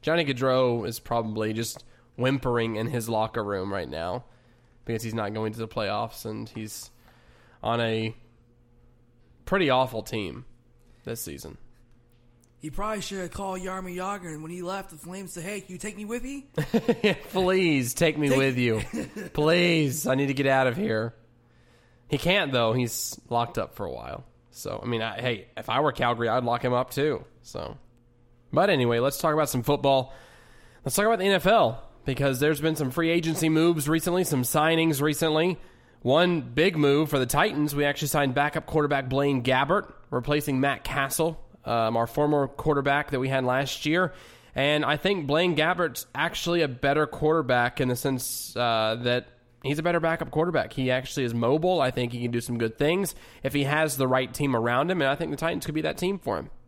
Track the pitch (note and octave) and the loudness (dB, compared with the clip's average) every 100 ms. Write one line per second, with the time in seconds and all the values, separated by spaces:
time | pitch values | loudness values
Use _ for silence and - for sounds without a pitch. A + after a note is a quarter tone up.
0 | - E3 D3 B2+ C3 C3 B2+ A#2+ G#2+ A2+ | 0 0 0 0 2 4 4 2 -2 -8
1 | - A#2 A2 G#2+ A2 A2 A#2 - - - | -4 -4 -2 -2 -2 -2 -6 -8 -18 -20
2 | _ - B2 C3+ B2+ A#2+ A2+ G#2+ A2+ A#2+ | _ -2 0 0 0 0 0 -2 -2 -4
3 | A2 A2+ A2 A#2 G2+ G2+ F#2+ G2 D2+ D2+ | -2 -2 -2 -2 -4 -4 -4 -4 -6 -6
4 | E2+ A#2+ - - _ _ _ _ - A2+ | -6 -6 -8 -20 _ _ _ _ -8 -6
5 | A2+ A2+ G#2 G#2+ A2 A2 A2+ A#2+ G#2 G#2 | -4 -4 -4 -2 -4 -4 -8 -4 -4 -2
6 | A2+ - A2 A2 A2 - A2 - - - | -4 -8 -10 -10 -10 -10 -12 -12 -16 -20
7 | - - - - - _ A#2 A#2 A#2 A2 | -20 -20 -20 -20 -20 _ -4 0 0 0
8 | A2 A2+ - _ _ _ _ _ - _ | -2 -8 -20 _ _ _ _ _ -20 _
9 | _ _ _ _ - F#3+ E3 B2+ B2+ A#2+ | _ _ _ _ -2 2 4 4 2 -2
10 | G#2+ A2+ F#2+ C#2 - - _ _ _ - | -6 -6 -6 -8 -16 -20 _ _ _ -20
11 | - D#2 - C#2 D2+ - - - - - | -12 -10 -10 -12 -14 -18 -20 -20 -20 -20
12 | _ _ _ _ _ _ D3+ D3 G#3 G#3+ | _ _ _ _ _ _ -10 -6 -4 -6
13 | - G3 F3 - G3 F#3+ F#3 F#3+ F#3 F3+ | -8 -8 -8 -8 -8 -6 -6 -8 -8 -8
14 | F#3 G3+ F3 D#3 D#3+ F3 F3 G3 F#3+ D#3 | -6 -8 -8 -12 -10 -10 -6 -8 -8 -16
15 | E3+ F#3 F#3+ - E3 G#3 F#3+ F#3 G#3 G3 | -14 -12 -12 -10 -8 -10 -10 -12 -10 -10
16 | G#3 A#3 B3 C#4 - - D3 A3+ A3 A#3 | -8 -6 -6 -10 -8 -6 0 0 0 0
17 | G#3+ F#3 - - F#3 F#3+ F3+ C#3+ A#2+ - | 2 0 -4 0 2 4 4 4 0 2
18 | E3 D3+ D3 C3 C3+ B2+ B2 A2 G#2+ A3+ | 2 2 2 4 4 2 2 2 -2 -6
19 | - - F#3 - D3+ F3 F3 E3 D3 B2 | -8 -10 -8 0 4 4 4 4 2 0
20 | - C3+ C#3 C3+ C3+ C3 C3 B2 G#3+ E3+ | 0 0 2 2 2 4 4 0 -2 0
21 | A2+ - _ _ _ _ _ _ _ _ | -2 -8 _ _ _ _ _ _ _ _
22 | - C#3+ E3+ G3 D#3+ C3 A2+ A#2 A#2+ - | -6 -2 2 2 2 2 2 2 0 -2
23 | - - - A#2 A#2 - G2+ - G2 B1 | -8 -10 -4 -2 -2 -4 -6 -8 -8 -8
24 | A#1 - - _ _ - - - - A#2 | -10 -12 -14 _ _ -14 -10 -8 -4 -4
25 | A2+ G2+ B2 A2+ - - A2 A#2 D3 B2+ | -4 -4 -4 -6 -8 -14 -4 0 0 0
26 | B2 A#2 A#2 A#2+ A#2+ A#2+ B2 B2 B2 - | 0 2 2 0 0 0 0 0 0 -2
27 | D3+ B2+ - - - - - - - _ | 0 -2 -6 -20 -14 -12 -10 -12 -20 _
28 | _ _ _ - _ C#3 G3 D#3+ A#2+ A#2 | _ _ _ -20 _ 2 4 4 4 2
29 | C3 C#3 E3 D3+ D3 C3 A#2 C#3+ C#3 C3+ | 2 0 0 2 0 0 0 2 4 2
30 | B2 - - - - - - - - - | 2 -10 -20 -20 -20 -20 -20 -10 -4 0
31 | G#3+ A3+ F#3+ F#3+ E3+ A3 C3 A2+ - - | 2 2 4 4 4 6 4 0 -12 -10
32 | - C3 C#3 B2+ D3 D3 D#3 D#3+ C#3 C3 | -6 0 0 2 2 2 0 0 -2 0
33 | E3 E3+ D#3+ D#3 D#3+ D#3 E3 E3 C#3+ D#3+ | 2 2 0 0 2 4 4 2 2 0
34 | E3+ F3 F3+ C#3 B2 D#3 D#3 E3 E3 C#3+ | 0 0 2 0 2 2 4 4 4 2
35 | D3 D3 E3 D#3 F3 F3 - - _ _ | 0 2 2 2 2 0 -8 -20 _ _
36 | A#2+ C#3+ F3+ F3 B2 A#2+ F3 E3 D3 C#3+ | 2 4 4 2 -2 2 2 4 4 4
37 | D#3 D3 B2 D3 F#3 D3 D3+ C#3+ C#3+ C#3+ | 4 0 2 2 2 2 -2 0 0 0
38 | D3 D#3 C#3+ B2+ C#3+ D#3+ - D#3 D3 C#3+ | -2 0 0 2 0 -2 -2 0 2 0
39 | C3 C3 C#3+ C3+ B2 B2+ C3+ E3+ - - | 0 0 2 2 2 2 4 0 -2 -16
40 | - B2+ A#2 D3 D3 C3+ C#3 C3 - - | -6 -6 0 -2 0 0 0 -2 -4 -2
41 | C3+ - E3 D#3+ - - - A#2 A2+ A#2 | -2 0 -2 -2 -14 -14 -4 0 2 2
42 | A#2 - D3 D3 C3+ - D#3 C#3+ C#3 C#3+ | 0 2 2 2 0 -2 0 2 2 0
43 | D3 C3+ C3 C3+ B2+ C3 C#3 - D3 E3 | 0 -2 0 0 2 0 0 -4 0 2
44 | F#3 - - - - - C#3 D3+ D3+ D3 | 0 -2 -20 -20 -10 -2 2 2 0 0
45 | F#3+ G3+ C#3+ D3 F3+ D#3 D#3 F3 E3+ A#2+ | 0 0 0 2 2 2 0 0 -2 -4
46 | - C3+ E3 - - F3 D3+ B2 C#3 D3 | -10 -4 -4 -2 -2 0 0 0 0 2
47 | D3+ - D3+ D#3+ C3 B2 A#2+ - C3 B2 | 0 0 2 2 2 2 2 0 -2 0
48 | C#3+ C3 B2+ - - - A#2+ A2+ A2 A2+ | -2 -2 -4 -8 -8 -2 0 2 0 0
49 | A#2+ B2 - - _ _ C3 D3 E3 E3+ | 0 0 -2 -20 _ _ -4 0 0 2
50 | E3 E3 - D3+ E3 D#3 - - B2+ B2+ | 0 -2 -2 0 0 0 -2 -2 0 0
51 | C3 - B2 A#2 A#2 D3+ F3 F3+ C3 B2+ | -2 -2 -2 2 2 4 2 2 2 0
52 | B2 A#2+ A#2+ A#2+ A#2 A#2+ A2+ A2+ D3 F3 | -4 -2 -2 -2 -2 -2 -2 2 2 2
53 | G3 - - - - C#3+ C#3 D3+ D#3+ C3 | 0 -6 -18 -8 -2 0 0 2 0 0
54 | C3 B2+ C3 - C#3+ B2 A#2 B2 D#3 F#3 | 2 2 0 -2 0 2 2 2 2 2
55 | C3+ C#3 D#3 D3 E3 F3 D3+ D3+ D3+ D3+ | 2 0 -2 -2 -2 -4 -4 -4 -2 -2
56 | F3+ G3 - F#2 - - | -2 -2 -4 -4 -6 -14